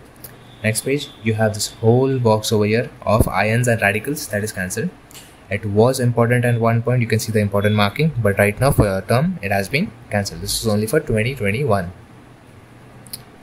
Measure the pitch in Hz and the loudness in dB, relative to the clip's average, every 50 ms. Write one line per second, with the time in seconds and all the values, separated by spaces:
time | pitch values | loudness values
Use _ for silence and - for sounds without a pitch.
0 | - - - - - - - - - - - - - 110 117 - - 131 139 147 | -20 -20 -20 -20 -20 -20 -20 -20 -20 -20 -16 -6 -4 -2 -2 -2 -2 -2 -4 -4
1 | - - - - 104 113 107 110 110 107 104 104 - - - - 113 110 120 127 | -4 -10 -14 -6 -4 -2 0 0 0 0 0 -2 -8 -8 -6 0 2 4 4 4
2 | 131 135 135 127 123 110 110 107 - - 110 104 104 107 110 117 135 - - - | 2 2 0 0 2 2 2 2 0 0 0 0 2 2 0 0 -2 -4 -10 -8
3 | - - 104 117 - - - 95 104 110 113 123 123 120 113 104 107 101 104 107 | -2 0 2 2 2 2 2 0 0 2 2 0 2 2 0 2 2 2 0 0
4 | - 139 147 - - - - 101 104 107 - 101 92 90 - 110 147 180 - - | -4 -4 -6 -6 -6 -6 -4 -4 -4 -4 -6 -6 -6 -6 -4 -4 -6 -6 -8 -10
5 | - - - - - - - - - - 101 98 - 104 101 107 113 127 131 135 | -20 -20 -20 -20 -20 -20 -20 -20 -10 -6 -6 -4 -4 0 4 4 4 4 4 2
6 | 120 120 117 120 117 113 123 123 123 120 120 113 113 113 117 117 117 123 123 127 | 0 0 2 2 2 2 2 2 2 2 0 2 2 2 2 2 0 0 0 0
7 | 113 110 110 107 - 107 107 107 104 98 101 101 101 104 107 107 104 101 - - | 0 0 0 -2 -2 0 0 0 0 2 0 0 0 2 2 2 0 0 0 0
8 | 151 165 147 120 107 101 98 - 101 104 104 - 127 139 139 - 113 101 95 95 | 0 0 0 0 0 0 2 2 2 2 2 0 0 2 4 2 2 2 0 -2
9 | - - 117 127 160 190 180 - 101 98 101 98 95 92 131 151 214 - - - | 0 0 0 0 2 0 -2 -4 -4 -2 -2 -2 -2 -2 -2 -2 -2 -2 -8 -16
10 | - - 107 101 98 - 85 82 92 104 - - 113 113 104 107 107 110 147 156 | -10 -4 -4 -2 -2 -4 -6 -8 -6 -6 -6 -2 -2 0 0 0 0 0 0 -2
11 | - - 113 107 107 127 139 131 101 98 101 127 147 120 101 98 87 87 90 - | 0 0 -2 0 0 -2 -4 -2 -2 -2 -2 0 0 0 0 0 -2 -6 -12 -16
12 | - - - - - - - - - - - - - - - - - - - - | -20 -20 -20 -20 -20 -20 -20 -20 -20 -20 -20 -20 -20 -20 -20 -20 -20 -20 -20 -20
13 | - - - - - - - - | -18 -18 -18 -18 -18 -20 -20 -20